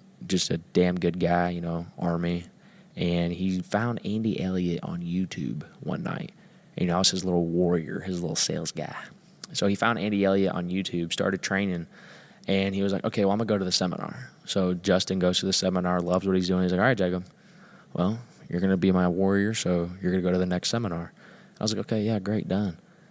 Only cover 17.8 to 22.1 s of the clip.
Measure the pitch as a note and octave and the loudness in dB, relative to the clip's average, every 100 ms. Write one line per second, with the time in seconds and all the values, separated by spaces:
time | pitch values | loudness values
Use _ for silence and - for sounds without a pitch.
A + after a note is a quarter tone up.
17.8 | - - F2+ A#2 - - - F2 F#2+ F#2+ | -8 -2 0 -2 -10 -20 -8 -2 0 4
18.8 | F#2+ F#2 F2+ F2 G2 G2 G2+ A2+ F#2 F2 | 4 4 4 2 2 2 2 0 0 0
19.8 | E2+ F#2 F#2 F#2 F2+ F#2 F2+ F2+ - A#2 | 0 -2 0 2 2 2 2 0 0 -2
20.8 | G#2+ E2+ E2 - - - - - A2 G#2 | -2 -4 -8 -14 -20 -20 -20 -6 -4 -2
21.8 | G2+ A2 G#2+ | -2 0 0